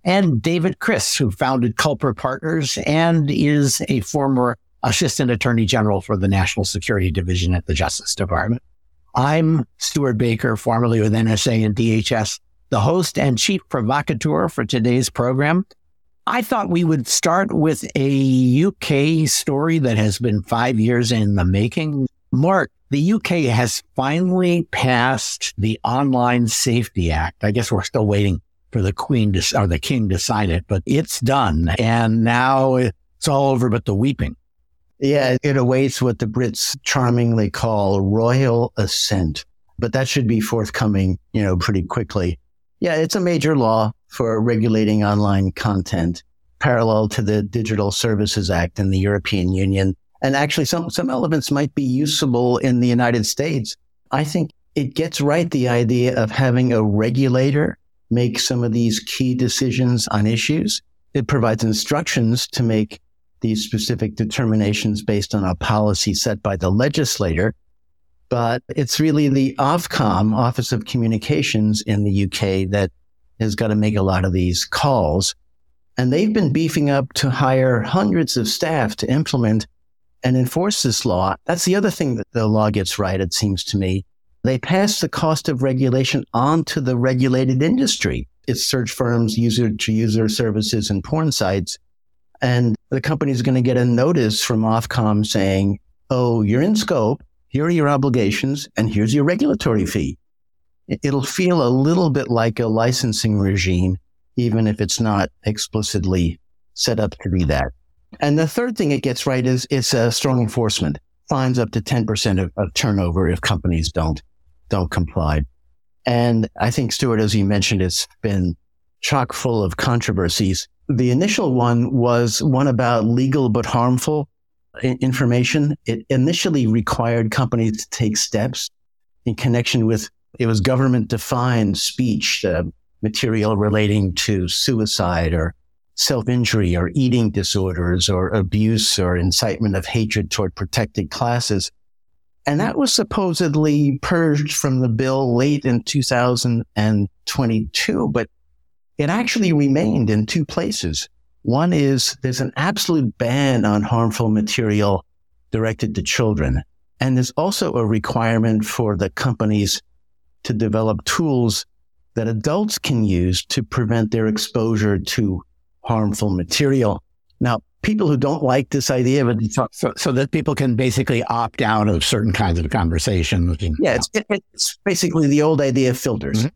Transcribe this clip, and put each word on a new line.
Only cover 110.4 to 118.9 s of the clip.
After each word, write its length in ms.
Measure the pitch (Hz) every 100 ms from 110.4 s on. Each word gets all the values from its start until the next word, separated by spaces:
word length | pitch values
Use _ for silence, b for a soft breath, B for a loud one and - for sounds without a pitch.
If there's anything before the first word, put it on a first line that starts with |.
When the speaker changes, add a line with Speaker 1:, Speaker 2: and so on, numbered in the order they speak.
| 113 - 110 - 80 73 _ _ -
Speaker 2:
Fines 280 | 131 131 123
up 140 | 113
to 100 | 113
ten 240 | - 123 110
percent 320 | 104 110 92
of, 140 | 90 -
of 140 | 95 -
turnover 520 | 123 98 90 85 90
if 140 | 87
companies 500 | - 92 92 82 82
don't, 300 | - 80 73 _ _ _ _ -
don't 220 | 104 85
comply. 500 | - 82 - 78 76 71 _ _ _ _ _ -
And 420 | 120 120 113 110 -
I 80 | 113
think, 220 | 120 120
Stuart, 280 | - 123 110
as 160 | 107 107
you 80 |
mentioned, 380 | 98 104 92 101
it's 260 | 92 - - _
been 340 | 110 98 90 80 _ _ _